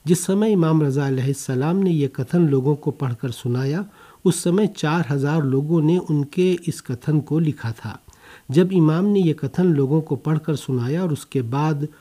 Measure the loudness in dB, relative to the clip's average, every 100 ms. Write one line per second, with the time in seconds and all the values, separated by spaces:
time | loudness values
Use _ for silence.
0 | -2 -2 0 0 2 2 4 2 2 0
1 | -2 -2 -2 -4 -4 -2 0 0 0 0
2 | -2 -4 -2 2 2 2 0 -2 -4 -4
3 | -6 -4 -8 -6 -4 -2 -2 -4 -6 -14
4 | -20 -2 -2 0 0 0 0 -2 -2 -2
5 | -2 -2 0 0 0 0 2 2 2 2
6 | 0 -2 0 0 0 0 -4 -8 -8 -8
7 | 0 0 0 0 0 -2 -8 -8 -12 -16
8 | -20 -20 -20 -20 -2 2 2 4 4 4
9 | 2 2 2 0 -4 0 2 4 2 0
10 | 0 -4 -2 -2 -2 -6 -2 -4 -2 -2
11 | -2 -4 -4 -4 -2 -2 -2 -2 -6 -10